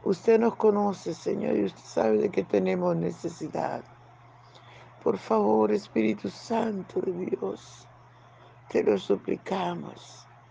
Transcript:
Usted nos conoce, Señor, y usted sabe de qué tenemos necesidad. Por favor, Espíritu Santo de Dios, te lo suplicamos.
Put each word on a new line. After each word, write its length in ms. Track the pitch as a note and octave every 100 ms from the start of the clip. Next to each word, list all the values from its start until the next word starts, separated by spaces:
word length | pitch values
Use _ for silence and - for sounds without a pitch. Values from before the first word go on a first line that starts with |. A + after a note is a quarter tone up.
Usted 380 | - F#3+ - A3+
nos 160 | A3+ -
conoce, 560 | A3 G#3 G3+ F3+ -
Señor, 460 | D#3+ - G3 - G#3+
y 80 | G3
usted 180 | -
sabe 320 | - - - G#3+
de 140 | G#3+
qué 120 | F#3+
tenemos 540 | F3+ G#3 F#3 F#3 F3+ E3+
necesidad. 880 | F3 E3+ E3 E3 D#3 - C#3+ B2+ - - - - - - - - - - - -
Por 140 | A#3+ G3
favor, 520 | - A3 G#3 A3 G#3+
Espíritu 600 | G#3 - A3+ A3 G#3 G3+
Santo 720 | - - A3+ A3+ G3+ F#3 F#3+
de 100 | F#3+
Dios, 760 | F3 F#3 - F#3+ - - - - - - - - - - - -
te 120 | A3+
lo 140 | - F#3
suplicamos. 1300 | - G3 - - - F#3+ F3 E3+ - - - - - - -